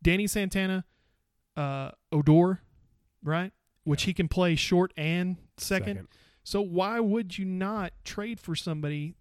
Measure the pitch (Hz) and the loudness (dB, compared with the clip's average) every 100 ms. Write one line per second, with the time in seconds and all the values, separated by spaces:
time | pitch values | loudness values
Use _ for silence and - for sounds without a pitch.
0 | 165 185 208 214 190 196 190 185 - _ | 2 2 0 -2 -2 -2 -2 -2 -6 _
1 | _ _ _ _ _ - 143 135 135 - | _ _ _ _ _ -8 -6 -6 -8 -14
2 | _ 151 147 156 175 190 _ _ _ _ | _ 2 8 8 8 2 _ _ _ _
3 | _ _ 151 160 190 - _ _ - 147 | _ _ -6 -4 -4 -10 _ _ -2 -2
4 | - 180 170 - 180 156 - 175 185 - | 0 0 0 2 2 2 2 2 2 -2
5 | 156 175 180 180 - - - 190 196 196 | -4 -2 -2 -6 -10 -12 -4 -2 -2 -6
6 | - _ _ _ - 202 202 175 190 233 | -10 _ _ _ -6 -2 0 0 0 0
7 | 220 220 190 185 190 185 190 220 180 - | 2 0 -2 -6 -4 -2 -2 -4 -6 -8
8 | - - 208 226 - 160 - 151 147 147 | -14 -10 -8 -8 -6 -6 -4 -4 -4 -4
9 | 151 - | -6 -10